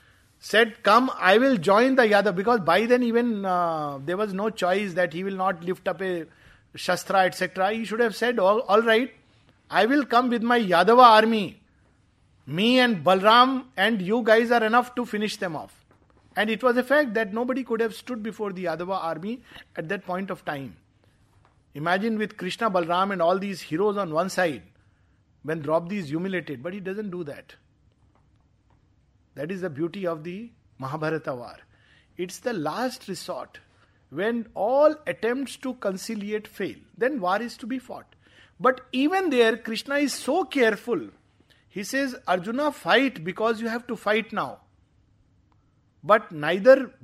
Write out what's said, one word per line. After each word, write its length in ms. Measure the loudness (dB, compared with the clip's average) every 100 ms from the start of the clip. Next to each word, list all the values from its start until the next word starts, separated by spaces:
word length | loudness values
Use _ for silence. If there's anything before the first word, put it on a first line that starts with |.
| _ _ _ _
said, 440 | -2 2 2 0
"Come, 260 | 4 4 4 2
I 200 | 4 6
will 180 | 6 2
join 400 | 4 4 4 4
the 80 |
Yadav," 320 | 4 4 2 0
because 240 | 0 0
by 260 | 2 2 4
then 180 | 2
even, 420 | 2 0 0 -2 -2
uh, 540 | -2 0 -2 -6 -6
there 140 | -6 -4
was 160 | -4
no 160 | -4 -4
choice 440 | -2 0 0 -2
that 200 | -2 -2
he 100 | -2
will 120 | -6 -4
not 280 | -4 -4
lift 240 | -6 -6 -6
up 140 | -6
a 240 | -4 -6 -8 _ -20 _ _ -8
Shastra, 480 | -4 -4 0 2
et 120 | 2 0
cetera. 360 | -6 -2 -2
He 140 | -2 -4
should 160 | -2
have 140 | -2 0
said, 240 | -2 2
"All, 200 | 2 2
all 200 | 4 4
right, 320 | 4 2 2 -6 _ _ _ _ -4
I 160 | 2 4
will 200 | 2 2
come 240 | 2 2
with 140 | 0
my 160 | 2 2
Yadava 440 | 4 4 6 8
army. 580 | 10 8 6 2 -2 -8 _ _ _ _ _ _ _ _ -8
Me 340 | -2 2 4
and 260 | 4 2 2
Balram 600 | 4 6 6 6 2 -6 -2
and 240 | 0 0
you 200 | 0 0
guys 280 | 4 4 4
are 120 | 2 4
enough 280 | 2 0 -4
to 100 | -6
finish 320 | -4 -6 -6
them 180 | -8 -8
off." 300 | -12 -18 _ _ _ _ _ -4
And 140 | -2
it 120 | 0
was 140 | 0 0
a 80 |
fact 300 | 2 2 2
that 180 | -2 -4
nobody 320 | -4 -4 -4
could 160 | -4 -4
have 160 | -4 -6
stood 260 | -12 -10
before 300 | -10 -8 -8
the 140 | -6 -6
Yadava 360 | -6 -6 -6
army 420 | -6 -6 -8 -10 -14 -20 -16 -12
at 100 | -8
that 180 | -8 -8
point 240 | -8 -8
of 140 | -10
time. 320 | -8 -10 -10 -16 _ _ _ _ _ _ _ _ _ -8
Imagine 420 | -2 0 0 -4
with 180 | -6 -8
Krishna, 340 | -10 -4 -2
Balram 440 | 0 0 0 0
and 80 | 0
all 180 | 0 0
these 220 | -2 -10
heroes 340 | -6 -2 0 -2
on 160 | -2
one 180 | -2 -2
side 340 | -2 -2 -4 -12 _ _ _ _ _ _ _
when 160 | -8 -8
Draupadi 400 | -2 -2 -2 -6
is 100 | -6
humiliated, 540 | -6 -4 -6 -8 -10
but 100 | -10
he 60 | -10
doesn't 320 | -10 -10 -8
do 120 | -10 -10
that. 300 | -14 -18 -20 _ _ _ _ _ _ _ _ _ _ _ _ _ _ _ _ _ -12
That 160 | -10
is 100 | -8
the 80 | -8
beauty 380 | -6 -6 -4 -6
of 160 | -6
the 280 | -8 -12 -14 _ _ -14
Mahabharata 580 | -10 -6 -4 -4 -6 -10
war. 200 | -12 -18 _ _ _ _ _ -12
It's 220 | -10 -8
the 140 | -8
last 540 | -6 -4 -4 -6 -6 -12
resort 520 | -12 -10 -12 -14 -20 _ _ _ _ _
when 380 | -6 -4 -4 -6
all 420 | -4 0 4 4 2 -4
attempts 500 | -4 -4 -4 -6 -8
to 160 | -10 -6
conciliate 720 | -6 -6 -8 -8 -6 -8 -8
fail. 280 | -10 -10 -10 _ -6
Then 220 | -4 -2
war 220 | -2 -2
is 160 | -4 -10
to 80 | -10
be 140 | -10
fought. 360 | -10 -16 -18 _ _ _ _ -2
But 220 | 0 0 -4
even 400 | -2 0 0 2
there, 260 | 4 4 2
Krishna 380 | -4 -8 -4 -2
is 180 | -2
so 320 | -2 -2 -2 -2
careful. 640 | 2 2 0 -4 -6 -6 -16 _ _ _ _ _
He 160 | -12
says, 320 | -6 -4 -4 -6 -2
"Arjuna, 440 | -2 -2 -4 -4
fight 520 | -4 2 2 2 -2
because 360 | -8 -2 -2 -2
you 80 | -4
have 200 | -6 -8
to 80 | -6
fight 360 | -2 -2 -2
now. 280 | -6 -6 -8 _ _ _ _ _ _ _ _ _ _ _ _ _ _
But 280 | 0 2 0
neither 640 | -6 -2 4 6 6 4 -12